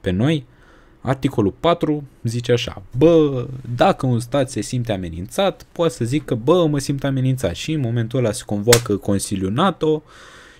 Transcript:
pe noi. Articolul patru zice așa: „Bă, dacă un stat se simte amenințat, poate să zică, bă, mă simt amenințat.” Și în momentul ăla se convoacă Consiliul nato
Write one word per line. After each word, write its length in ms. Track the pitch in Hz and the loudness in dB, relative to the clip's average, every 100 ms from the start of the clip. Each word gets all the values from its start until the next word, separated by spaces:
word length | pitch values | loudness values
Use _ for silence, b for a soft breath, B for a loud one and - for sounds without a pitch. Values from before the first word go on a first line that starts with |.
pe 100 | 98 | -4
noi. 360 | 90 135 160 - b b b b b | 0 2 0 -4 b b b b b
Articolul 540 | - 135 143 - 95 - | -4 -2 0 2 0 2
patru 440 | 165 170 156 151 139 _ | 0 2 0 -2 -6 _
zice 300 | 117 120 120 | -6 -4 0
așa: 300 | 120 - - - 123 | 0 -2 -10 -8 4
„Bă, 500 | 156 165 147 131 131 131 - 123 | 6 6 4 0 -6 -10 -6 2
dacă 300 | 180 - 131 | 2 2 0
un 140 | 120 | -2
stat 300 | 120 143 127 | 0 -2 -2
se 100 | 113 | -4
simte 320 | 101 127 113 | -4 -4 -4
amenințat, 760 | 98 87 85 95 - 196 - - | -4 -6 -8 -6 -2 -2 -2 -8
poate 200 | - 165 | -2 -2
să 120 | - | 0
zică, 300 | 117 147 - | -2 -2 -2
bă, 320 | 120 123 180 160 | -2 2 4 4
mă 120 | 143 | 0
simt 260 | - 139 | -2 -2
amenințat.” 500 | 139 135 131 131 92 | -2 0 0 0 -2
Și 180 | 87 - | -4 -6
în 80 | 156 | -4
momentul 380 | 120 120 113 135 | -2 -2 -2 0
ăla 140 | 117 | 0
se 100 | 101 - | -2 -4
convoacă 500 | 104 104 120 117 101 | 0 4 4 2 -2
Consiliul 560 | - 98 - 98 95 | 0 -2 -2 -4 -2
nato 500 | 117 190 - 156 151 B B B B B B | 0 0 0 0 0 B B B B B B